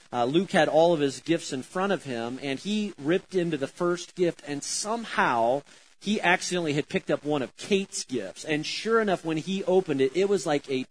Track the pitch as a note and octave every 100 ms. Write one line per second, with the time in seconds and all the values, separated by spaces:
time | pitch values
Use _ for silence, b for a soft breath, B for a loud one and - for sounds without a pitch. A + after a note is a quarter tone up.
0 | B A#2+ A#2+ D#3+ F#3+ F#3 D3 D3+ E3+ E3
1 | C#3+ B2+ - E3 - C3+ - F3+ G3 E3+
2 | C#3 A#2 A#2 B2+ C#3+ C3+ G3 G#3+ G#3 -
3 | C#3 F#3 - F#3 E3+ D3+ C3+ - F3 F3
4 | - - F3 - - C#3+ - - G#3 A#3
5 | A3 - F3+ A#2+ A#2 C#3 - b b b
6 | G3 G#3 F3 F3+ - F3+ D#3+ D3 - F#3
7 | - D3 D3 D3 A#2 - - G3 G3 -
8 | - B2 F#2+ - D3+ D3+ D3+ - G#3+ A3+
9 | G#3 E3+ D#3+ D#3+ D#3+ F#3+ F3+ F#3 F#3 C#3
10 | C3+ D#3+ G3 G3+ E3 D3 - C3 B2+